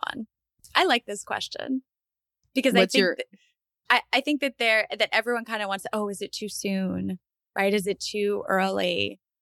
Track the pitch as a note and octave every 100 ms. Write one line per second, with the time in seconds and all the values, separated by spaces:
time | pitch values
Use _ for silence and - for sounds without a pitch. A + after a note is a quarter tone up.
0 | - - A3 _ _ _ - - F4+ A#3+
1 | - G#3 - - - - - C4 - _
2 | _ _ _ _ _ C4 C4 G#3 F#3 G#3
3 | F#3 - - F#3+ _ _ _ _ - B3
4 | - B3+ C4+ D4 C#4 - A#3 A3 - G#3
5 | A3 A3 A3+ A#3+ A3+ A3 G3+ G3 - G#3+
6 | G#3 G3 G3 - G#3 - G3 F#3+ F#3 F3+
7 | F#3+ F#3 _ _ _ - G3 G#3 F#3 F3+
8 | - G#3 G3+ G3+ - F#3+ F#3+ G3 F#3 F3
9 | G2+ G3 _ _